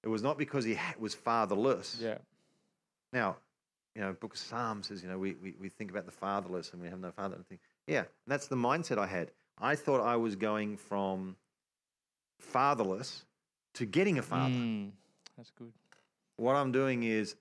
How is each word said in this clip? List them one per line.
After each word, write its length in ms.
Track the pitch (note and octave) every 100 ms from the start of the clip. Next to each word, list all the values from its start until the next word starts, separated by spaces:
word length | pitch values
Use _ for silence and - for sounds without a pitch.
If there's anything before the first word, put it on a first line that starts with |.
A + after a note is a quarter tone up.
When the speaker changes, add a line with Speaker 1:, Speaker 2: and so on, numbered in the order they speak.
Speaker 1:
It 40 | A2
was 160 | A2
not 140 | B2 D3
because 260 | D3 C#3+ A2+
he 100 | G2+
ha-, 200 | F2 -
was 160 | A2
fatherless. 840 | - - A#2 G#2+ G2+ B2 G#2 - A#2
Speaker 2:
Yeah. 160 | A2+ G#2+ - _ _ _ _ _ _ _ _
Speaker 1:
Now, 240 | B2+ G#2 - _ _ _ _ _
you 80 | A2
know, 120 | G2
Book 200 | F#2+ A2
of 60 | -
Psalms 480 | - A#2 A#2 G#2 F#2
says, 160 | G2+
you 60 | F2+
know, 100 | F#2+
we, 140 | G2 F2+
we, 180 | F#2+ -
we 100 | F#2+
think 220 | - G#2
about 140 | G2 F2+
the 60 |
fatherless 580 | - G2 G2+ F2+ F2+ D#2+
and 100 | F2+
we 60 | F2
have 120 | F#2
no 120 | F#2
father 240 | E2+ G2 F2+
and 100 | F2+
think, 140 | F#2 _ _ -
yeah, 120 | D3+
and 80 | - _ -
that's 200 | C#3 -
the 80 | C3
mindset 420 | A#2+ D3+ E3+ A2
I 80 | G2
had. 260 | F#2+ E2 _ _ -
I 160 | A#2 D3
thought 240 | D3 C3+
I 140 | A2+ A#2+
was 200 | A#2 G2
going 400 | G#2+ G#2+ G#2 G2+
from 580 | - G2+ G2 F#2+ F#2 F#2 _ _ _ _ _ _ _ _ _ _
fatherless 840 | - B2+ C#3 C3+ G2+ F#2+ C3 - - _ _ _ _ -
to 100 | A2+
getting 320 | C3+ G3+ D#3
a 40 |
father. 300 | A2+ - C3+ B2+
Speaker 2:
Mm, 360 | A#2 A2 G2+ G2 _ _ - -
that's 140 | A#2
good. 220 | _ A#2 A#2 _ - _ _ _ -
Speaker 1:
What 180 | A#2 C#3
I'm 160 | C3+
doing 320 | B2+ C3+ B2
is 320 | A#2 A2 G#2 -